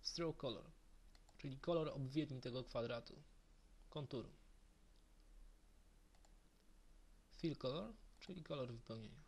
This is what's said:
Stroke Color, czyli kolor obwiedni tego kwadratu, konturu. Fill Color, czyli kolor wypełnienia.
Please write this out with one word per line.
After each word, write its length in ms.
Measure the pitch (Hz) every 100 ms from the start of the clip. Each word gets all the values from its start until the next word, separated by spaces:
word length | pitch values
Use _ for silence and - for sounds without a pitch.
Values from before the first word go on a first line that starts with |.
Stroke 400 | - - 165 151
Color, 300 | 135 98 85 - - - - - - -
czyli 200 | 143 135
kolor 300 | - 170 151
obwiedni 520 | 143 131 143 147 131
tego 240 | 127 123
kwadratu, 580 | 123 123 117 120 - - - - - - - - -
konturu. 420 | 156 135 131 - - - - - - - - - - - - - - - - - - - - - - - - - - - - - - - -
Fill 200 | 165 139
Color, 380 | 131 147 214 220 - -
czyli 220 | - 180
kolor 300 | 156 147 123
wypełnienia. 500 | 117 - 113 107 -